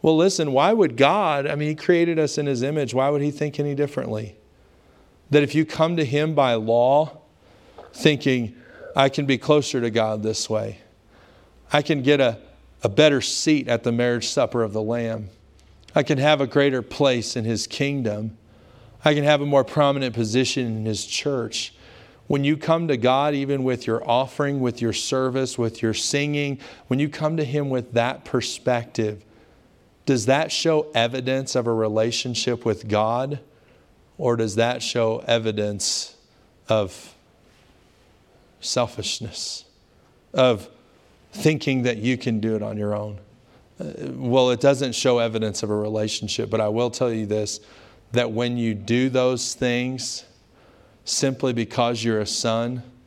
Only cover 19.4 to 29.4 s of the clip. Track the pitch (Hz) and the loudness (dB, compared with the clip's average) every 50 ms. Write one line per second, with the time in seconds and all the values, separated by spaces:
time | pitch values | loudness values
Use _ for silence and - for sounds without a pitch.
19.4 | 143 147 143 139 127 - - 151 147 143 139 139 135 127 107 117 117 107 107 127 | 2 4 4 2 2 2 2 2 2 4 2 0 -2 -2 -2 -2 -2 2 2 2
20.4 | 131 - - 139 127 113 110 110 107 110 107 95 - - - - - 147 139 127 | 2 2 0 -2 -2 -2 -4 -4 -4 -4 -4 -4 -6 -6 -8 -4 -2 -2 -2 -2
21.4 | 113 107 - - - - - - - - - - - - - - - - 147 143 | -4 -4 -6 -8 -8 -8 -12 -20 -20 -20 -20 -20 -20 -20 -20 -20 -4 -2 0 2
22.4 | 139 143 156 147 - 165 165 165 170 160 139 123 110 123 127 135 143 151 147 139 | 2 2 0 0 2 0 0 2 2 0 0 2 4 2 4 4 2 0 0 -2
23.4 | 139 135 143 135 127 127 127 120 - - 110 113 - - 117 123 135 131 - - | -2 -2 -2 0 0 0 -2 -2 -2 -2 -2 -2 0 2 2 2 2 -2 -2 -2
24.4 | 147 143 143 139 127 123 120 - 120 113 98 - - - 139 131 131 131 123 135 | -2 0 0 0 0 -2 -2 -2 -2 -2 -2 -2 -4 -2 -2 0 0 0 0 -2
25.4 | 135 123 - - 117 113 117 - - 113 110 - - - - 143 147 147 147 147 | -2 -2 -2 -4 -4 -4 -2 -2 -2 -2 -2 -2 -4 -2 -2 0 0 0 -2 -2
26.4 | 143 143 139 - - - - - - - 123 135 147 147 147 - 156 151 165 160 | -2 -4 -6 -8 -10 -20 -20 -20 -6 -4 0 0 0 -2 -2 -4 -2 -2 0 -2
27.4 | 151 120 139 147 143 139 131 127 110 - 117 117 117 123 135 - - - - 127 | -2 -2 -2 -2 -2 0 -2 -4 -4 0 0 0 0 0 -2 -6 -8 -2 -2 -2
28.4 | - - - - - 131 123 120 113 - - - 110 107 107 98 - _ - - | -2 -2 -8 -4 -2 0 0 0 -2 -4 -4 -2 -2 -2 -4 -8 -14 _ -20 -20